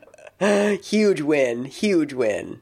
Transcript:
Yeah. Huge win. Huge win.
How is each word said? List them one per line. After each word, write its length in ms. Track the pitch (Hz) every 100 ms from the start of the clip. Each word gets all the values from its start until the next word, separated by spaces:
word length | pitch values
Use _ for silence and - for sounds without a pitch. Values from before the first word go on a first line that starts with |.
| - - - -
Yeah. 340 | 202 202 208 190
Huge 440 | - 214 208 160
win. 440 | 147 147 127 117
Huge 480 | 131 - 208 175 147
win. 480 | 127 113 90 - -